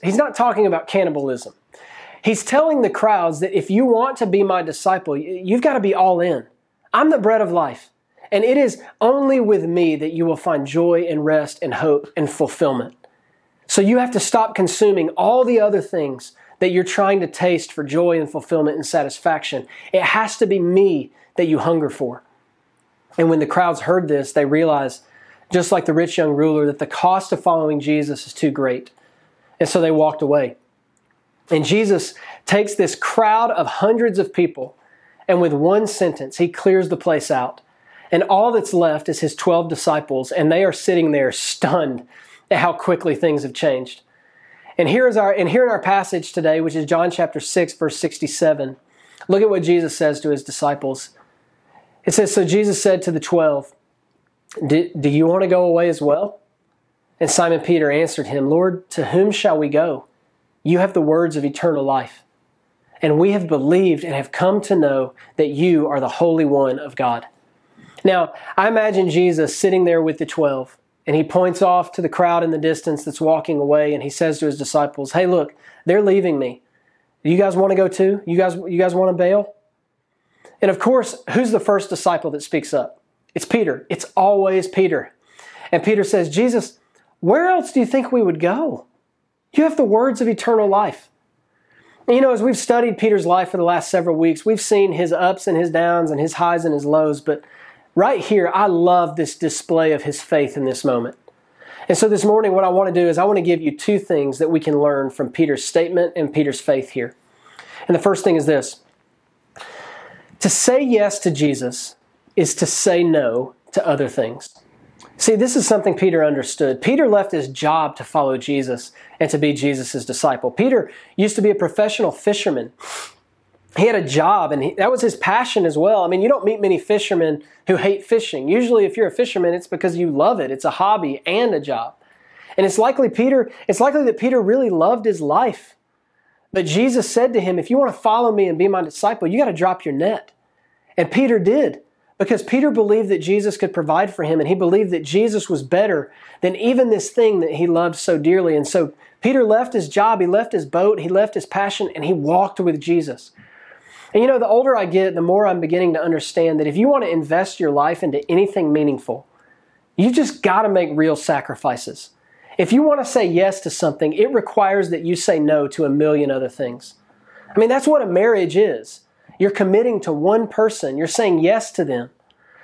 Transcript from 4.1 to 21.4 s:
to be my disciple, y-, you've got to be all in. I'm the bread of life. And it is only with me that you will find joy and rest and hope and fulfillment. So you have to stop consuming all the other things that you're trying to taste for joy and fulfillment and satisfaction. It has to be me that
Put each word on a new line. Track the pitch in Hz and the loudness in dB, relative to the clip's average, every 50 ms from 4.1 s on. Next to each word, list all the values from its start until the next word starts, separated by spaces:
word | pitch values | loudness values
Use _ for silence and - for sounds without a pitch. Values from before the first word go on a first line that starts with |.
| 262 | -2
to | - 233 | -4 -2
be | 196 180 202 196 | 0 0 0 2
my | 190 185 180 170 | 2 0 -2 -2
disciple, | 160 147 - - 190 185 180 185 160 143 | -4 -8 -4 -2 -2 -2 0 -2 -4 -6
y-, | 143 151 170 185 180 185 | -6 -6 -8 -10 -10 -4
you've | 185 208 247 | -2 -2 0
got | 240 302 269 | 2 0 0
to | 247 | 0
be | 196 196 190 | 0 0 2
all | 180 185 190 185 170 | 2 2 2 2 2
in. | 175 180 156 123 - - _ _ _ _ _ _ _ _ - | 0 0 -2 -4 -6 -10 _ _ _ _ _ _ _ _ 0
I'm | 220 294 311 | 2 2 2
the | 311 254 | 2 2
bread | 196 214 226 220 208 | 2 2 2 2 0
of | 175 175 | 0 0
life. | 170 - 170 147 - - _ _ _ _ _ _ _ - - | -2 -2 -2 -6 -12 -18 _ _ _ _ _ _ _ -8 -2
And | - 202 220 | 0 0 2
it | 240 262 | 4 4
is | 285 277 233 - - - - - _ | 4 2 2 0 -4 -12 -20 -6 _
only | 214 233 269 277 277 269 269 262 | 2 2 2 2 2 2 2 2
with | 233 208 208 175 160 | 2 2 2 0 0
me | 165 170 175 175 165 156 | 0 0 0 2 2 0
that | 143 151 160 165 | -2 -4 -6 -4
you | 165 170 | -2 -2
will | 165 156 151 | -2 -2 -2
find | - 180 160 143 139 | -2 -4 -2 -2 -4
joy | 135 135 165 170 175 170 170 175 | -4 -2 0 2 2 2 2 0
and | 170 156 151 147 | -2 -2 -2 0
rest | 151 156 151 147 147 - - | 0 0 0 0 -2 -8 -10
and | 175 139 123 | -8 -8 -6
hope | - 156 160 147 147 147 - - | -2 0 2 2 2 0 -4 -6
and | 170 151 143 | -4 -4 -4
fulfillment. | - - 156 127 - - 170 143 135 120 120 123 - _ - _ _ _ _ _ _ _ _ _ _ _ _ | -2 -2 -4 -4 0 -2 0 0 0 -2 -6 -8 -12 _ -20 _ _ _ _ _ _ _ _ _ _ _ _
So | - - - 196 | -2 0 2 4
you | 202 240 254 | 4 4 2
have | 247 247 247 | 2 0 -2
to | 196 | -4
stop | - - - 226 220 220 - | -2 0 0 0 0 0 0
consuming | - 190 170 - - 214 208 190 180 160 165 - - | 0 -2 0 0 2 2 2 4 2 0 -2 -2 0
all | 185 202 240 254 254 | 2 2 4 4 2
the | 233 247 220 | 2 2 2
other | 208 208 202 190 190 | 2 2 2 0 -2
things | - - 175 151 139 131 123 - - - _ _ _ _ _ | -4 -4 -4 -4 -4 -6 -10 -14 -20 -20 _ _ _ _ _
that | 180 185 | -2 0
you're | 175 180 180 | 2 0 0
trying | 185 - - 196 196 202 196 | 0 0 0 2 2 2 0
to | 175 | 0
taste | 143 - - 185 180 175 156 - - | -4 -4 -2 0 0 0 0 -2 -8
for | - - 147 | -10 -10 -8
joy | 135 143 165 175 175 170 165 | -4 0 0 2 2 2 0
and | 151 147 | -2 -4
fulfillment | - 151 - - 175 160 151 151 147 | -8 -10 -6 -4 -2 0 0 0 -2
and | 160 147 | -4 -6
satisfaction. | - - 160 143 139 - - - 175 160 151 - - - 170 135 - - - - - - | -2 -2 -2 -2 -2 -6 -4 -2 -2 -2 -2 -4 -6 -8 -8 -10 -10 -18 -20 -10 -2 -2
It | 185 180 | 0 0
has | - - 214 220 214 - - | 2 0 0 0 -2 0 -2
to | 233 | 0
be | 185 196 196 | 2 2 0
me | 170 175 180 190 196 196 170 143 127 - _ _ _ _ _ | 0 2 4 4 4 4 2 0 -4 -8 _ _ _ _ _
that | - | -2